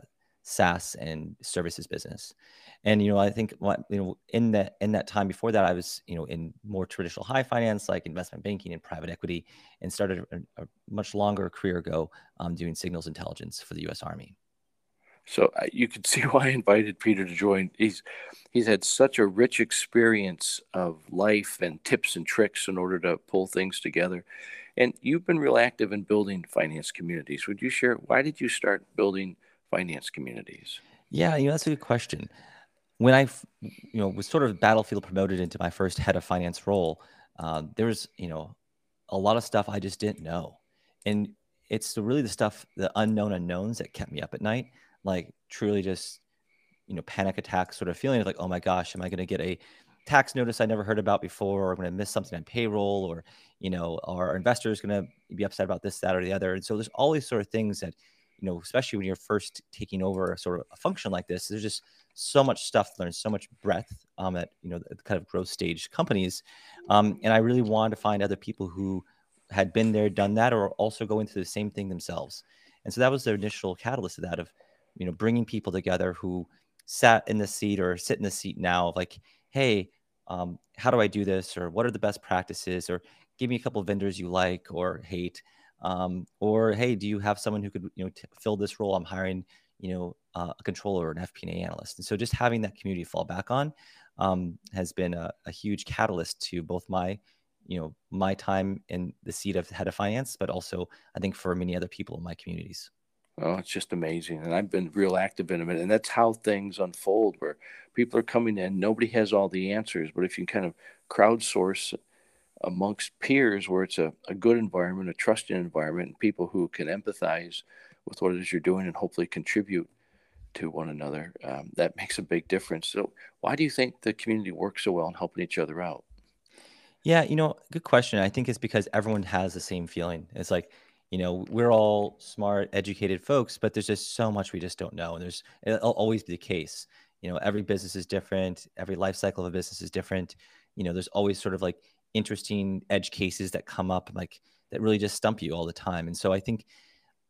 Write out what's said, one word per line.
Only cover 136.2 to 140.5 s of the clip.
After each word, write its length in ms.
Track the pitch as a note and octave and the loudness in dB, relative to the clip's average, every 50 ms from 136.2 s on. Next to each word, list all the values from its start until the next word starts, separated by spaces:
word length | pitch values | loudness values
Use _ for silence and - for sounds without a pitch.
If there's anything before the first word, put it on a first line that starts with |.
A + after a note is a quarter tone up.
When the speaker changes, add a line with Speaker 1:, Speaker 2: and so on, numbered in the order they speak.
Speaker 1:
be 120 | - - F2 | -2 -6 -8
the 20 | |
case. 500 | F2 - - F#2+ E2+ D2+ - - - - - _ - _ _ _ _ | -8 -4 -2 -2 -2 -2 -6 -10 -14 -16 -18 _ -20 _ _ _ _
You 80 | - F2+ | -8 -6
know, 80 | F2 - | -4 -2
every 240 | - G#2 G2+ G#2+ | 0 0 0 0
business 340 | G2 G2+ G2+ F#2 F#2+ F2+ - | 0 0 -2 -2 -2 -6 -8
is 80 | F#2+ F2 | -8 -6
different. 600 | - G2 F#2+ - - G2 F#2+ F#2 F#2 F2 - - - _ | -4 -4 -4 -2 -2 -2 0 0 -2 -4 -8 -14 -16 _
Every 180 | - F#2 F#2 F#2+ | -10 -8 -6 -2
life 220 | E2+ F#2+ F#2+ G2 | -2 -2 -2 0
cycle 300 | - - G2 F2+ - F2+ | 0 -2 -2 -2 -2 -4
of 80 | F2+ E2+ | -4 -4
a 20 | |
business 240 | F#2 F2 - - - | -4 -6 -6 -10 -12
is 100 | F2+ F2 | -12 -8
different. 460 | - - F2+ - F#2+ F#2 F2+ - - - - _ | -6 -6 -4 -2 -4 -4 -4 -6 -10 -18 -20 _